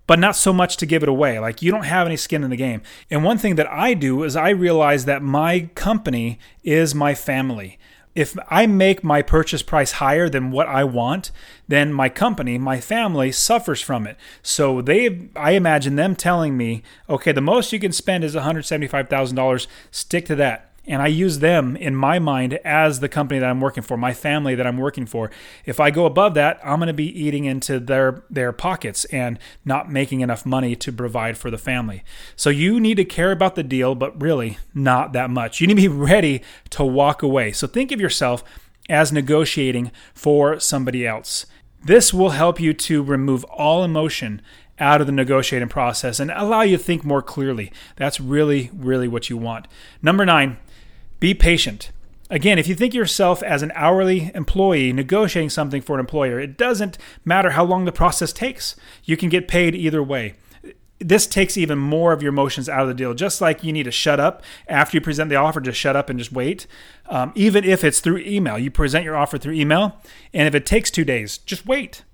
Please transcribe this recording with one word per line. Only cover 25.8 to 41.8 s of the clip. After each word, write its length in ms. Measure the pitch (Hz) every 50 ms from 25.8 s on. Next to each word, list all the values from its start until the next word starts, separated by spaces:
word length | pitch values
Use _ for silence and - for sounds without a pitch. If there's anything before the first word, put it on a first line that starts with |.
I 100 | 151 147
go 140 | 147 165 175
above 280 | 156 131 170 202 208 160
that, 260 | 151 143 156 165 - -
I'm 160 | 143 143 160
gonna 140 | 165 165 156
be 320 | 151 151 165 - - 151
eating 160 | 147 143 143 147
into 340 | 139 131 135 - - 139
their, 460 | 127 120 123 135 131 135 131 131 - - _
their 240 | 151 139 123 123 -
pockets 500 | - - 180 185 - - 113 98 - - -
and 260 | - 131 123 120 117 - - - - - _
not 260 | 139 131 147 - -
making 300 | 143 135 139 131 139 131
enough 240 | 127 123 117 107 -
money 320 | 127 131 131 131 120 120
to 160 | - - 143 123
provide 440 | 110 123 120 110 120 113 113 113
for 140 | - - 123
the 60 | 113
family. 480 | 107 - 131 127 123 120 110 98 95 - - - - - - -
So 120 | - - 147
you 300 | 143 143 160 190 226 240
need 160 | 220 220 226
to 80 | 208 185
care 300 | - - - 170 190 190
about 220 | 165 190 185 185
the 80 | 175 151
deal, 320 | 127 131 131 127 127 135
but 260 | 120 131 143 - 160
really 380 | 143 160 160 131 117 113 101 - - - -
not 380 | 139 139 135 127 127 151 160
that 180 | 131 123 131 123
much. 300 | 123 127 117 113 - -
You 80 | 165
need 60 | 185 214
to 80 | 202
be 60 | 196 190
ready 520 | 143 143 143 147 185 214 170 151 139 127 - - - - _ -
to 160 | - - 147
walk 360 | 131 127 139 143 143 147 -
away. 300 | 151 139 135 135 117 107
So 160 | 101 - -
think 240 | 131 - 233 269 254
of 80 | 285 214
yourself 420 | 196 156 - - 147 123 123 120 - - - - - - _ _ _
as 240 | - 131 151 156 135
negotiating 800 | 151 147 139 131 151 156 160 - - 156 135 131 123 120 123 123 - - - - _
for 440 | - - 151 147 147 143 143 156
somebody 480 | 151 - - 156 135 131 127 123 127 120
else. 420 | 113 110 - - - - - - - - - - - _ -